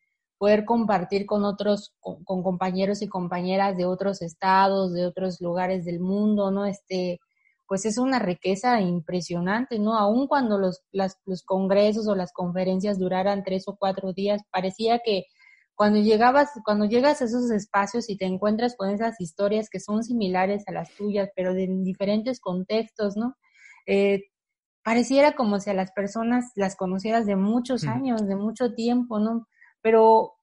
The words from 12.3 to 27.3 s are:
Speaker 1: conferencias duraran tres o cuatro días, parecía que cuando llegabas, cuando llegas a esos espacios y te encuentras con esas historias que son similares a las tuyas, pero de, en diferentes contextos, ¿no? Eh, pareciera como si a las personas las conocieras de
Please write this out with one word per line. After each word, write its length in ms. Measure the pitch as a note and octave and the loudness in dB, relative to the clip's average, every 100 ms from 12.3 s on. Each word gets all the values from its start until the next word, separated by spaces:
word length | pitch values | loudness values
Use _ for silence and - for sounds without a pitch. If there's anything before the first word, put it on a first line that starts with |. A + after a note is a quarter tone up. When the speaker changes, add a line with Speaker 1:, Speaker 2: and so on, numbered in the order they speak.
Speaker 1:
conferencias 640 | - F3 F3+ F#3 F#3 G#3 G3 | -4 -4 -2 0 0 0 -2
duraran 460 | F#3 F#3 G3 G3+ | 0 0 0 -2
tres 240 | F#3+ F#3+ G3+ | -2 -4 -6
o 100 | G3+ | -4
cuatro 360 | G3 F#3+ F#3+ | -4 -2 -6
días, 300 | F#3 G3+ G#3 - | -4 -2 -2 -4
parecía 480 | F#3 F#3 F#3+ A3 A#3 | -4 -4 -2 0 0
que 200 | A#3 F#3+ F3+ _ - _ _ | 0 -2 -4 _ -20 _ _
cuando 240 | - G#3 G#3+ | 0 2 4
llegabas, 520 | G#3 G#3+ A#3+ C#4 C#4+ B3 | 4 6 6 6 2 0
cuando 200 | G#3+ G#3 | -2 0
llegas 360 | G#3 A#3+ C#4 D4 | 2 2 2 2
a 40 | |
esos 260 | A#3 B3 A#3+ | 0 0 0
espacios 580 | G#3+ G#3 G3+ G3+ A#3+ A#3 | 0 0 -2 0 -2 -4
y 80 | G3 | -4
te 100 | F#3+ | -4
encuentras 500 | F#3 G#3 G#3+ A#3+ - | 0 0 0 0 -2
con 140 | G3 | -4
esas 300 | G3+ A3+ A3 | -2 -2 -4
historias 480 | F3 - G3+ G#3+ A3 | -8 -2 0 0 -4
que 120 | F#3+ | -8
son 240 | - G#3+ | -4 -4
similares 580 | A#3 A#3+ F#3+ F#3 F#3+ G3+ G3 | -2 -2 0 2 0 0 -4
a 40 | |
las 220 | E3 E3 | -8 -8
tuyas, 360 | - G#3 G3+ G3 | -8 -4 -2 -2
pero 200 | F#3+ F#3 | -2 -2
de, 100 | F#3 | 0
en 180 | F#3 F#3+ | -2 -2
diferentes 560 | F#3 F#3+ G3 G#3+ A3 B3 | -4 -2 -2 0 -2 -6
contextos, 800 | F#3 F3+ F#3 A3 A3+ - G#3 G3+ | -6 -6 -2 -4 -4 -4 -4 -2
¿no? 180 | A#3+ - _ _ - - - | -6 -6 _ _ -20 -12 -2
Eh, 400 | G3 G3+ G3 - _ _ _ _ _ | 2 2 2 -4 _ _ _ _ _
pareciera 500 | G#3+ A#3 A#3+ C4+ D4 | 0 0 4 4 4
como 240 | D4 G#3+ G3+ | 4 0 0
si 100 | G#3 | 0
a 40 | |
las 160 | F#3+ F#3+ | -2 -2
personas 600 | - G3 A3+ A#3 B3 B3 | -4 -6 -4 -2 -2 -2
las 220 | G3 F#3+ F#3+ | -4 -4 -2
conocieras 500 | F#3 F#3+ G#3+ A3+ | -4 -2 0 0
de 80 | G#3 | 2